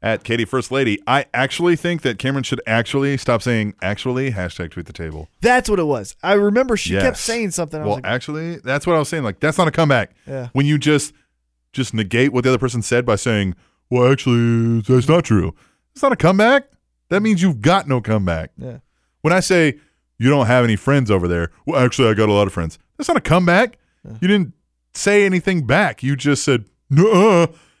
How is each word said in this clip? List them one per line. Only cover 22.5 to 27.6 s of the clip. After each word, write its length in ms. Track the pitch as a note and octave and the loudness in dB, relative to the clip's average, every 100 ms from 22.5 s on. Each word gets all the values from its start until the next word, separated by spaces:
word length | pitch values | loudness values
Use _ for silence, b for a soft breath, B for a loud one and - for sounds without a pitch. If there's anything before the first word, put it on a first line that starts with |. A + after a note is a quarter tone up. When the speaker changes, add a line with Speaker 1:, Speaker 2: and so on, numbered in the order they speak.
Speaker 1:
friends." 240 | - E2 - _ - | -2 -6 -10 _ -8
That's 100 | D4 | -2
not 100 | D#4+ | -2
a 40 | |
comeback. 560 | - E3+ F3 F3+ A#3 - _ _ - | 2 2 4 2 0 -4 _ _ -20
Speaker 2:
Yeah. 120 | A2+ | -4
Speaker 1:
You 60 | F#3 | 0
didn't 260 | G3+ C#3+ - _ _ _ | 2 0 -8 _ _ _
say 320 | - G3+ G#3 G3 | -4 2 2 2
anything 400 | F#3 G3 F3+ A#2 | 0 0 -2 0
back. 380 | D#3+ F3+ - | 2 0 -2
You 140 | B2+ C#3 | -4 -2
just 260 | C#3 C#3 | 0 0
said, 220 | - B2 G#2 _ _ | 0 -2 -4 _ _
"Nuh-uh." 580 | C#3 G#3+ F#3 A3 F3 E3 b | 2 4 4 6 4 2 b